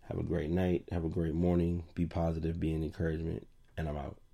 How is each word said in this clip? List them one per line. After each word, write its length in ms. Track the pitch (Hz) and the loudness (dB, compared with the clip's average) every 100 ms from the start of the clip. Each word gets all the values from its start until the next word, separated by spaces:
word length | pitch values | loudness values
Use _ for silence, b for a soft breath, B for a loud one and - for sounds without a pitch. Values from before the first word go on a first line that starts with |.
| - | -4
Have 100 | 87 | -4
a 60 | |
great 260 | 82 85 76 | 0 0 0
night. 360 | 87 92 87 - | 2 2 2 0
Have 140 | 87 80 | -2 0
a 40 | |
great 260 | 82 82 78 | 0 0 2
morning. 480 | 90 87 85 85 82 | 4 4 4 0 -4
Be 140 | - 82 | -2 0
positive. 520 | 87 82 80 80 82 | 2 0 0 -2 0
Be 140 | 80 | 0
an 100 | 80 | 0
encouragement. 640 | 78 - 82 80 82 80 - - - - | -2 0 0 0 -2 -4 -8 -20 -14 -6
And 100 | 80 | -4
I'm 100 | 73 | -4
out. 200 | 71 - - | -6 -10 -20